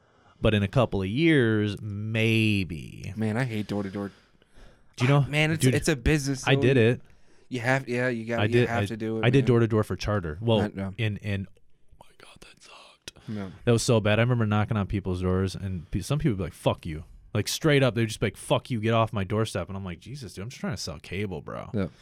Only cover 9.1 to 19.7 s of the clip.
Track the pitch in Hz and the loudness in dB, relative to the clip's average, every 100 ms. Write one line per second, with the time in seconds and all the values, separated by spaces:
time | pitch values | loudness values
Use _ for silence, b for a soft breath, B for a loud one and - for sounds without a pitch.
9.1 | 110 113 127 - 117 113 110 104 92 - | 0 2 4 4 4 4 2 0 -4 -2
10.1 | 104 85 78 113 107 101 95 98 92 110 | -2 -4 -4 0 2 2 -2 -8 -4 -4
11.1 | 101 107 98 95 - - - - - - | -4 -4 -6 -6 -14 -20 -20 -20 -20 -20
12.1 | - - - - - - - - _ - | -20 -20 -20 -20 -20 -20 -20 -20 _ -20
13.1 | - - 107 95 - - 117 - 113 104 | -16 -10 -10 -10 -4 2 2 4 2 4
14.1 | 107 120 120 107 107 101 110 92 101 92 | 4 4 2 2 2 2 0 -2 -2 -2
15.1 | 90 90 92 95 - 98 92 78 104 - | -2 0 2 0 -2 -8 -8 -6 -6 -2
16.1 | 147 151 98 90 - 131 101 87 76 - | -2 0 -2 -4 -4 -2 -2 -4 -10 -12
17.1 | - - 107 98 - 160 143 131 110 113 | -20 -6 -4 -4 -2 2 4 4 2 -2
18.1 | - 110 - - 135 - 117 110 113 110 | -2 -4 -4 -2 -2 -2 -2 0 2 2
19.1 | 107 95 107 110 101 85 | -2 -2 -2 -2 -4 -8